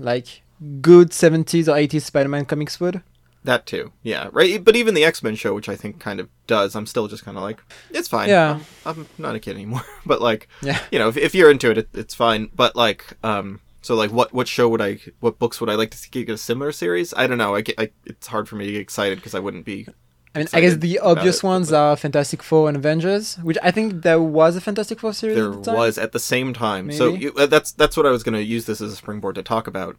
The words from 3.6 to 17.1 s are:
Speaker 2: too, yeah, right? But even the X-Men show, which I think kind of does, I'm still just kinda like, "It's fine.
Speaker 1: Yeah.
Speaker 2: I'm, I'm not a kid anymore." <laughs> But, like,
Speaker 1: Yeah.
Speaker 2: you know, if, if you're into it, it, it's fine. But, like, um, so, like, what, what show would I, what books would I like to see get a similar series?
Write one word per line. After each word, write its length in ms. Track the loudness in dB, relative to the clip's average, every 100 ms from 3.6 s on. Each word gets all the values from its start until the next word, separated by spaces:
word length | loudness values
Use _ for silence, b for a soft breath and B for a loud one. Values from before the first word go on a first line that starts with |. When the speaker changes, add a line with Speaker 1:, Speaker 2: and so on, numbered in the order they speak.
| -2
Speaker 2:
too, 260 | -8 -10 _
yeah, 260 | -8 -6 -4
right? 300 | 2 2 2
But 120 | 4 4
even 180 | 4
the 100 | 4
X-Men 320 | 2 2 -4 -4
show, 180 | -4
which 140 | -4 -6
I 80 | -10
think 240 | -10 -12
kind 200 | -10 -10
of 80 | -10 _ -2
does, 280 | 0 0
I'm 120 | -2 -6
still 200 | -4 -4
just 180 | -6
kinda 160 | -14 -10
like, 220 | -10 -12 -16 B B
"It's 180 | -8 -4
fine. 200 | -2 2
Speaker 1:
Yeah. 280 | 4 4 0 -10 -16
Speaker 2:
I'm, 160 | -12 -12
I'm 60 | -12 -12
not 160 | -10 -8
a 20 |
kid 160 | -10 -12
anymore." 280 | -8 -10 -10
<laughs> 120 | -10 -2
But, 140 | 0
like, 280 | 0 -2 -6 B
Speaker 1:
Yeah. 180 | -6 -6 -4
Speaker 2:
you 80 | -2
know, 100 | 0
if, 80 | 0
if 180 | 0
you're 160 | 6 8
into 200 | 8 4
it, 80 | 0
it, 100 | -2
it's 200 | -8 -10
fine. 360 | -2 0 0 -2
But, 200 | 0 2
like, 300 | 2 0 0 -8 -10
um, 380 | -4 -4 -6 -12 _ _
so, 140 | -2
like, 160 | 0 0
what, 240 | 0 0
what 140 | -2 -4
show 200 | 2 2
would 140 | 2
I, 160 | -2 -6 -12 -6
what 180 | -4 -2
books 220 | -4 -4
would 100 | -4
I 60 | -2
like 160 | -2
to 40 | -6
see 120 | -12
get 180 | -10 -8
a 80 | -8
similar 360 | -6 -6 -6
series? 420 | -6 -4 -2 -4